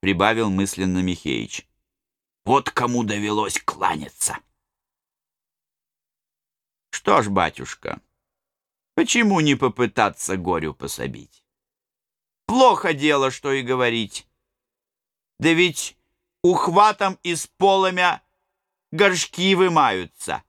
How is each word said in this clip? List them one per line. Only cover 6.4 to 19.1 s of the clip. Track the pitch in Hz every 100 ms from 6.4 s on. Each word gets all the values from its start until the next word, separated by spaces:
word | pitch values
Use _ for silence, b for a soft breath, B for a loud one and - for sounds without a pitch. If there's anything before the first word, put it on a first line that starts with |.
| _ _ _ _ _
Что | - - 190
ж, | 107
батюшка, | 98 82 - 65 - 50 50 _ _ _ _ _ _ _ _ _
почему | - 240 240 220 190
не | 151
попытаться | 135 131 - 120 - 104 - - 95
горю | 87 85 78
пособить? | 71 69 - 65 55 - _ _ _ _ _ _ _ _ _ _ _ -
Плохо | 247 262 196 180
дело, | 147 147 147 135
что | 127 143
и | 135
говорить. | 123 127 123 117 104 - _ _ _ _ _ _ _ _ _ _ _ _
Да | 156
ведь | 165 180 - - _ _ _ _ _
ухватом | 175 180 - 175 214 208 196 185
из | 175 165 -
полымя | _ 196 190 190 180 180 - _ _ _ _ _ _ _
горшки | 160 202